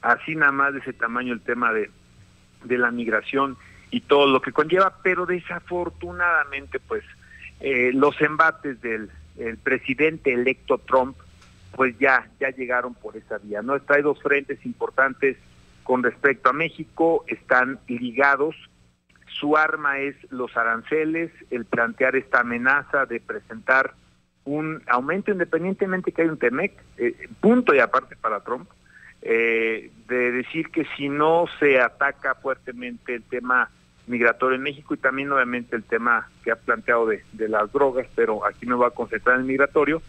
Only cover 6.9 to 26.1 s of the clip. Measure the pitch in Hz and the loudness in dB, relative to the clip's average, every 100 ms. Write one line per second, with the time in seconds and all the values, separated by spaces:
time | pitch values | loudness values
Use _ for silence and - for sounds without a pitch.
6.9 | 110 - - - - - - 135 127 123 | -8 -8 -20 -20 -20 -20 -8 -2 2 2
7.9 | 131 143 139 151 151 131 127 143 120 120 | 4 2 2 -2 4 2 2 -8 -8 -8
8.9 | 110 104 - - - 120 110 139 170 - | -8 -8 -16 -20 -10 -10 -6 -2 -2 -2
9.9 | 131 156 160 139 120 123 131 - 127 - | 0 0 0 -2 0 0 -2 -2 -2 2
10.9 | 131 127 127 - - - - - - 131 | 2 2 -6 -20 -20 -20 -20 -20 0 0
11.9 | 113 135 127 - _ 135 131 123 123 123 | 2 2 2 0 _ -6 -6 -2 -2 -2
12.9 | 120 107 107 - 107 104 104 117 139 - | -10 -14 -16 -10 -12 -8 -8 -4 -4 2
13.9 | 143 147 139 143 143 143 139 127 117 117 | 2 2 0 0 0 -2 -10 -10 -6 -4
14.9 | - 135 127 139 127 - - - - - | 0 0 2 -2 -2 -16 -20 -20 -18 -2
15.9 | 127 123 - 143 127 131 139 165 - 156 | 0 0 0 0 2 0 0 -4 -6 -16
16.9 | - 165 165 - 117 - 127 127 135 - | 0 2 2 -2 -12 0 2 2 -4 -8
17.9 | 120 123 117 139 135 151 - - _ _ | -8 -6 0 2 2 -2 -6 -20 _ _
18.9 | _ _ _ - - 147 151 156 156 147 | _ _ _ -16 -8 0 2 2 0 -2
19.9 | 139 139 135 - 127 123 120 113 113 113 | -2 -6 -8 -14 -8 -6 -2 0 -2 -2
20.9 | 156 156 160 165 - - 123 113 120 117 | -2 0 -2 -6 -10 -8 -8 -4 -2 -2
21.9 | 113 131 131 - 127 120 120 127 143 135 | 0 0 0 2 0 2 0 2 0 0
22.9 | 143 127 117 - 107 - 113 104 131 135 | -2 -2 -6 -8 -12 -10 -10 0 2 2
23.9 | - _ _ _ _ - 147 156 160 - | -6 _ _ _ _ -6 -4 -4 -8 -2
24.9 | 123 135 185 208 196 170 160 180 196 196 | -2 0 -4 -2 -2 -2 -2 -2 -2 -2
25.9 | 185 180 | -2 -4